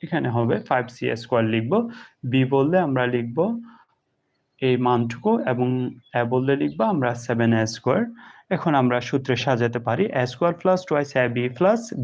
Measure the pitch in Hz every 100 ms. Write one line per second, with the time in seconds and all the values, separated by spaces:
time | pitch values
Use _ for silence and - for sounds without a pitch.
0 | 165 160 131 117 117 208 - 131 120 -
1 | 123 117 - 120 113 113 113 208 233 -
2 | - _ 127 131 131 139 139 185 160 131
3 | 123 123 120 123 196 233 - - _ _
4 | _ _ _ _ _ _ 131 123 123 123
5 | 117 - 214 226 - 123 123 127 123 -
6 | _ 123 120 127 131 139 147 151 220 165
7 | 120 120 - 117 117 113 113 - 127 180
8 | 233 - - - _ 185 131 131 123 123
9 | 123 139 131 117 143 120 120 120 117 123
10 | 214 135 123 - 170 170 190 185 - 147
11 | 143 131 123 120 123 127 185 233 233 -